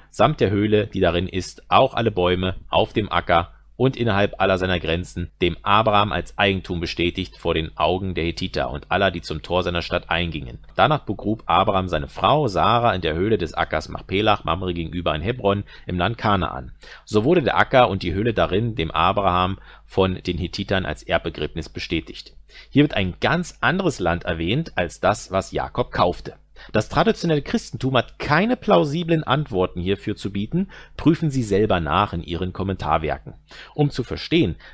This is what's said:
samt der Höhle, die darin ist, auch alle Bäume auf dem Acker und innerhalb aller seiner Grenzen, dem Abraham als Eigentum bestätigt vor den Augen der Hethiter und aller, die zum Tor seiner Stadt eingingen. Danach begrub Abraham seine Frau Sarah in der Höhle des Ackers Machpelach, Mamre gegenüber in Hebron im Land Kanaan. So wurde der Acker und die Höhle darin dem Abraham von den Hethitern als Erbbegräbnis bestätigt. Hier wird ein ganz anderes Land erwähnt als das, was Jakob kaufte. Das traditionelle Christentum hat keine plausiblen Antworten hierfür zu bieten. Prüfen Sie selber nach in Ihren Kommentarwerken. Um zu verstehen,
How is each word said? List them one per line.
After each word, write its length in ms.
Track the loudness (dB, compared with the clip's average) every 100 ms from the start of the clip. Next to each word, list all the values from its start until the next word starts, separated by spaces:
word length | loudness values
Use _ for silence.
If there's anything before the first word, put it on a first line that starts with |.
| -6
samt 280 | 2 2 4
der 120 | 0
Höhle, 360 | 2 2 2 2
die 140 | 0
darin 260 | 2 2 -2
ist, 420 | -6 -8 -10 2
auch 260 | 4 4
alle 180 | 2 0
Bäume 420 | 2 2 2 0 -4 0
auf 240 | 0 2
dem 180 | 0 0
Acker 400 | 0 4 2 2 -8 _ 0
und 200 | 0 0
innerhalb 440 | 0 2 2 2
aller 160 | 2 2
seiner 220 | 0 0
Grenzen, 540 | 0 -4 -4 -8 -8 0
dem 140 | -2 0
Abraham 480 | 2 4 4 2 2
als 260 | -2 -4 0
Eigentum 400 | 0 0 -4 -6
bestätigt 580 | -4 -2 -2 -2 -8 -6
vor 180 | -2
den 220 | -2 -2 -2
Augen 380 | 0 0 -2
der 80 | -2
Hethiter 480 | -4 -4 -4 -4 -4
und 220 | -6 -2
aller, 180 | 0 2
die 100 | 0
zum 220 | -8 -10
Tor 220 | -2 -2
seiner 180 | 0 -2
Stadt 280 | -2 -4 -2
eingingen. 500 | -2 -2 -6 -10 -14 -6 2
Danach 240 | 4 2
begrub 420 | -4 -6 -4 -4 0
Abraham 420 | 2 2 0 0
seine 180 | -2 -4
Frau 400 | -2 2 2 2
Sarah 480 | 2 2 4 2
in 60 | 0
der 140 | 0
Höhle 220 | 0 0 0
des 160 | -2
Ackers 360 | -4 -2 -2 -4
Machpelach, 560 | -10 -4 0 2 2
Mamre 300 | 0 -2 -2
gegenüber 380 | -4 -4 -4 -2
in 100 | -2
Hebron 420 | -4 -2 0 0 -2 -12 -6
im 120 | -2
Land 200 | -2 0
Kanaan. 520 | 0 0 0 -6 -12 -16 -20 -20
So 200 | -2 2
wurde 180 | 4 4
der 160 | 2 2
Acker 300 | 4 4 4
und 160 | 2
die 100 | -2
Höhle 180 | -2 0
darin 440 | 0 0 0 -2 -4
dem 160 | -2
Abraham 680 | 2 2 2 2 2 0 -2 -12 -20 -6
von 360 | 0 0 0
den 160 | -4 -4
Hethitern 480 | -4 -6 -2 -2 -2
als 160 | -8
Erbbegräbnis 680 | -2 -2 -2 -6 -6 -6 -10
bestätigt. 680 | -10 -4 -4 -6 -14 -18 -20 -20 -20 -2
Hier 140 | 2
wird 100 | 2
ein 200 | 2 -2 -2
ganz 400 | -2 0 -4 -2
anderes 380 | 0 0 -2 0
Land 240 | 0 -2
erwähnt 520 | -2 -4 -2 -2 -2 -4
als 240 | -4 -2
das, 320 | 0 0 -2
was 180 | -4 -2
Jakob 400 | -6 -4 -4 -4
kaufte. 440 | 0 0 0 -10 -16 _ -20 -4
Das 160 | -2 0
traditionelle 540 | 0 2 2 0 0
Christentum 540 | 0 -4 -4 -6 0 0
hat 240 | 0 -6
keine 360 | 0 2 2 0
plausiblen 680 | 2 4 4 -2 0 0
Antworten 560 | 2 0 0 0 0 -2
hierfür 340 | -2 -2 -4
zu 180 | -6 -6
bieten. 360 | -6 -4 -2 -4 -8 -20 0
Prüfen 320 | 2 2 2
Sie 140 | 0
selber 380 | 2 2 2 2
nach 320 | 2 0 0
in 100 | -2
Ihren 300 | -6 -6 -6
Kommentarwerken. 840 | -6 -4 -4 0 0 0 -6 -8 -20 -20 -20 -10
Um 160 | -2 0
zu 140 | 0
verstehen, 500 | -6 -6 0 2 2 -2 -10